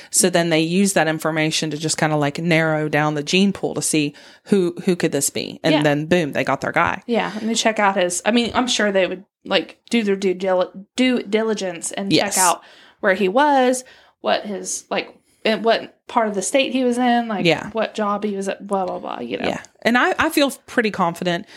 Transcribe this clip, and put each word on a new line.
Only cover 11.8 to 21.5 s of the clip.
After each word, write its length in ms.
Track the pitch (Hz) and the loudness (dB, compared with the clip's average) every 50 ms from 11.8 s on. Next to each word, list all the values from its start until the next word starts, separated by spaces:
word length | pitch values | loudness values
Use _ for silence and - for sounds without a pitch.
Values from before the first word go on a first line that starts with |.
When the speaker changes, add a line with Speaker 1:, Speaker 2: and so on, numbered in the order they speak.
| - - | -10 -8
Speaker 2:
and 180 | - 202 196 196 | -6 -6 0 2
check 60 | 160 - 208 196 - | 2 2 2 2 2
Speaker 1:
Yes. 40 | 185 | 2
Speaker 2:
out 240 | 185 175 - - - - - - - - _ _ | 4 2 2 0 -4 -16 -20 -20 -20 -20 _ _
where 140 | - 202 185 | 0 0 2
he 140 | 202 202 180 | 2 0 2
was, 560 | 202 269 294 294 277 262 254 247 254 254 - - - - _ _ _ _ | 2 4 4 4 4 4 4 2 2 -2 -4 -12 -18 -20 _ _ _ _
what 240 | - 214 - - - | -2 0 0 0 -2
his, 380 | 208 196 185 185 - - - - - | -6 -8 -8 -8 -8 -10 -10 -8 -6
like, 240 | 202 175 - - - _ _ _ _ _ - | -6 -6 -6 -6 -12 _ _ _ _ _ -2
in 160 | 214 220 196 | -2 -2 0
what 280 | 214 226 208 - - - - _ _ - | 2 0 0 0 -2 -8 -18 _ _ -4
part 180 | - 240 220 214 | -2 -2 0 0
of 60 | 196 | -2
the 60 | 190 | -4
state 320 | 180 - - 269 262 - | -2 0 0 0 2 0
he 120 | 240 262 254 | 0 0 0
was 120 | 247 233 | 0 0
in, 320 | 247 254 240 240 240 233 226 | 2 2 2 2 2 0 -2
like, 160 | 208 180 170 | -2 0 2
Speaker 1:
Yeah. 240 | 165 147 131 - 208 | 2 2 2 -2 -4
Speaker 2:
what 200 | - 220 208 - | -4 -2 -2 -2
job 320 | - 220 214 202 208 202 214 | -2 -2 -2 -2 -2 -2 -2
he 100 | 208 196 | -4 -4
was 140 | 196 196 190 | -4 -4 -6
at, 180 | - - 196 | -6 -8 -6
blah, 200 | 202 202 190 185 | -4 -2 -2 -2
blah, 120 | 180 180 180 | -4 -6 -8
blah, 220 | - - 55 - | -8 -8 -8 -8
you 160 | 120 - - | -6 -6 -6
know. 100 | - - | -4 -2
Speaker 1:
Yeah. 140 | - - - - - _ _ | -4 -4 -4 -8 -16 _ _
And 160 | - 226 240 247 | 0 2 2 2
I, 160 | 302 370 - - | 2 2 2 0
I 120 | 269 320 | 0 0
feel 200 | - 320 277 254 - - _ | 2 2 2 0 0 -6 _
pretty 240 | - - 247 220 208 | -6 -2 -2 0 0
confident 540 | 185 202 180 170 170 - 180 175 170 175 - - | 0 0 -2 -2 -2 -2 -2 -2 -2 -2 -6 -12